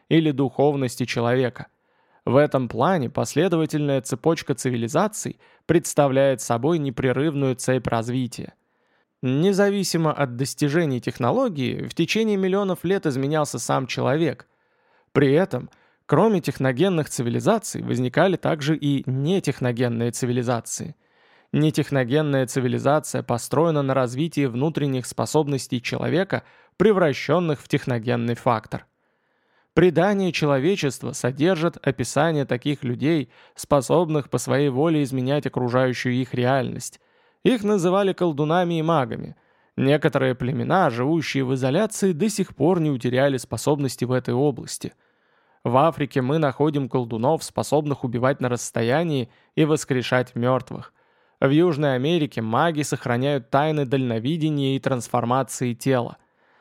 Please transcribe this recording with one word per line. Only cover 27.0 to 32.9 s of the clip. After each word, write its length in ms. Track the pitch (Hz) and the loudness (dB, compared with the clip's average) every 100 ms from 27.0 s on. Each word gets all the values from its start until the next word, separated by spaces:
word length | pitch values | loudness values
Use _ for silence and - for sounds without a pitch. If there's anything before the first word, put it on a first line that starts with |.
| 170 127 - 160 170 143 | 4 0 0 0 0 -4
в 80 | - | -2
техногенный 640 | 147 - 120 110 120 117 | -2 -2 -4 -2 -2 -2
фактор. 520 | 117 - 113 - - - _ _ _ _ _ _ _ _ | -2 0 0 -2 -10 -12 _ _ _ _ _ _ _ _
Предания 600 | - 180 151 185 202 190 | 4 4 4 2 2 0
человечества 800 | - 151 139 143 202 143 123 123 | 0 2 2 2 0 -2 -4 -8
содержат 640 | 120 - 131 160 180 165 - - | -4 -4 0 0 2 0 -2 -2
описание 580 | 131 123 - 160 151 | -2 -2 0 2 0
таких 380 | 135 120 143 143 | -2 -2 -4 -4
людей, 480 | 127 | -4